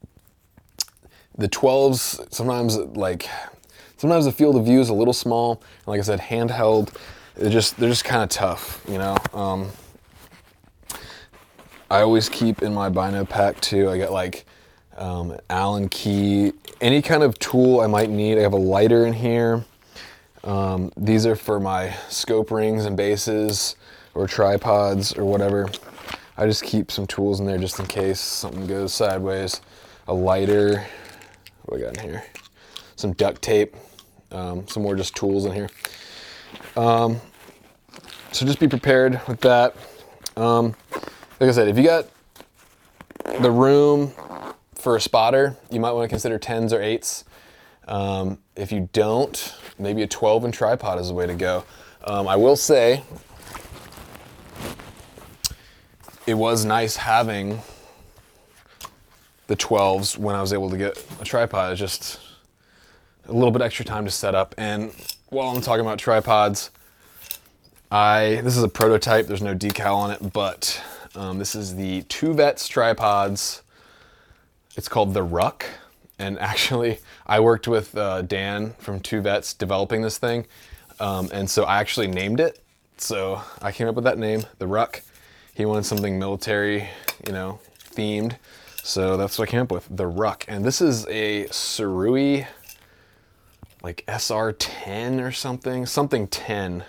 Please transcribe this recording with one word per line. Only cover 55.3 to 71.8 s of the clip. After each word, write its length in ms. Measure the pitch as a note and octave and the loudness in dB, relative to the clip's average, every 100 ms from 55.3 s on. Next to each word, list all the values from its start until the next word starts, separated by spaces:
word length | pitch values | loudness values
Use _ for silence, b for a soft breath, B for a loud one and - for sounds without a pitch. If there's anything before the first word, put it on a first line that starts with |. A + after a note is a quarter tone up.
| - - B B B B B - - - | -8 -8 B B B B B -20 -10 -2
it 80 | |
was 320 | A2 A2+ A2+ G#2+ | 0 2 2 2
nice 300 | A2 A2+ - | 0 0 -4
having 640 | A#2 A2+ A2+ G2+ G2 A2 - B B B B B _ _ _ _ _ B B B _ _ _ _ - | 0 2 2 -2 -6 -8 -10 B B B B B _ _ _ _ _ B B B _ _ _ _ -6
the 80 | G#2 | -4
twelves 600 | - G#2+ G2 F#2+ G2 - | 0 2 4 2 -2 -4
when 180 | G#2 G2+ | -4 -2
I 60 | |
was 100 | G2 | -2
able 200 | G2+ F#2+ | -2 -2
to 60 | F#2 | -2
get 200 | G2+ - - - | -4 -6 -12 -16
a 40 | G#2+ | -4
tripod. 480 | B2 A#2 G2 F#2 | -2 0 0 -2
It's 60 | F#2 | -2
just 400 | G2 - - - B B B _ b b b b b b - | -6 -8 -10 -14 B B B _ b b b b b b -4
a 60 | |
little 180 | A#2 B2 | 2 4
bit 100 | A#2+ | 4
extra 240 | A#2 - A2+ | 0 -4 -8
time 200 | G#2+ G#2 | -6 -6
to 60 | |
set 220 | - G2+ | -4 -2
up. 220 | F#2+ F#2+ - | 0 -2 -4
And 340 | G#2+ G#2 A2 - - - - | -6 -6 -8 -12 -16 -16 -10
while 200 | C3+ C3 | -6 -4
I'm 120 | B2 | -4
talking 240 | B2 A#2 A2+ | 0 0 0
about 140 | G#2+ | -4
tripods, 720 | - A2 G#2+ A2 G#2 G2+ - _ B B B B B B B B _ _ - | 0 2 4 4 4 0 -8 _ B B B B B B B B _ _ -2
I, 500 | G#2 G#2 G#2+ A2 A2+ | 2 4 4 4 0
this 140 | B2 B2 | 0 2
is 60 | |
a 60 | A2 | 0
prototype, 580 | - A2+ A2 A#2+ A2+ G#2+ | 2 4 4 4 2 2
there's 160 | G2 | -4
no 100 | G#2 | -4
decal 420 | F#2 G2+ G2+ G2+ G2+ | -4 -4 -4 -2 -2
on 160 | G2+ | -2
it, 220 | G#2 G2 | -6 -6
but, 480 | G#2+ G2 F#2 - - B B B F#2+ | -4 -4 -4 -6 -6 B B B -12
um, 220 | F#2+ F#2+ | -8 -6
this 160 | G2 | -6
is 220 | G#2+ G2+ | -8 -8
the 260 | F#2 | -6